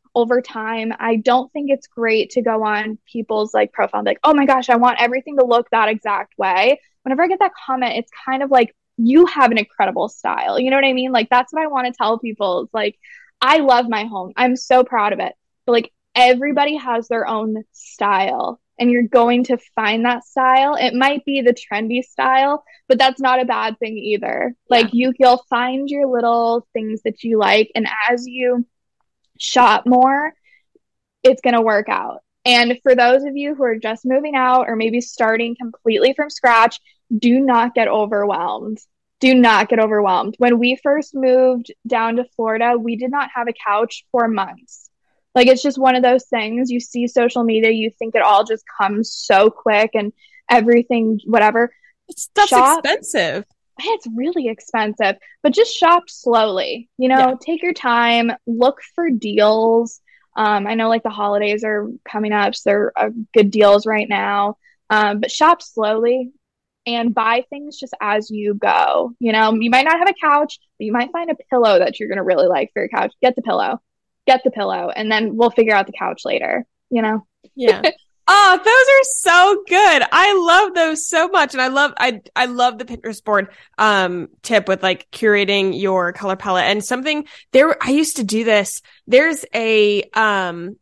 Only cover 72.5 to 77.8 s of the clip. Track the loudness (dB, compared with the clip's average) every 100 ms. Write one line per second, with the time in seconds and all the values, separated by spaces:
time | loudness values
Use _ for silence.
72.5 | 0 -4 -6 -6 -4 -6 -2 -2 0 -4
73.5 | -2 -2 -6 _ _ _ _ 0 0 0
74.5 | -4 -4 -6 -8 -8 -4 -4 -2 -2 0
75.5 | 2 2 0 -2 -6 -10 -8 -6 -4 -4
76.5 | -6 -8 _ _ -4 -2 -4 -8 _ _
77.5 | -4 -2 0